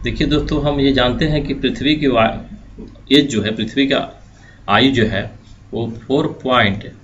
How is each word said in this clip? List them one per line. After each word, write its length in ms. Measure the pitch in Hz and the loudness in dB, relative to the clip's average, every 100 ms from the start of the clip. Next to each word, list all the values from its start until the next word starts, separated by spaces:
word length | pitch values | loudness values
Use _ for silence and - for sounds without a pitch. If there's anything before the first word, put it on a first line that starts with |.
देखिए 240 | - - 147 | -6 -2 0
दोस्तों, 360 | 151 147 156 | 0 0 -2
हम 180 | 147 143 | 0 2
ये 120 | 139 | 2
जानते 320 | 135 123 117 | 2 2 0
हैं 220 | 156 151 143 | 0 0 -2
कि 80 | |
पृथ्वी 420 | 135 131 117 127 156 | -2 -4 -2 -2 0
की 100 | 147 | 2
वा-, 320 | 117 113 - - - - - - - - | 2 2 0 -12 -18 -18 -18 -18 -20 2
एज 160 | 135 139 | 4 4
जो 120 | 110 | -2
है, 140 | 104 110 | -2 -4
पृथ्वी 300 | 110 139 139 | -4 0 0
का 360 | 139 - - - - - - - | 0 -4 -12 -20 -20 -20 -16 0
आयु 240 | 104 135 | 4 4
जो 140 | 135 131 | 4 0
है 240 | 98 117 - - - - | -2 -6 -12 -20 -20 -12
वो 220 | 110 117 113 - | -8 -8 -8 -2
फ़ोर 300 | 135 151 - | 0 0 -4
पॉइंट 480 | 131 123 104 98 - - | 2 4 4 0 -8 -18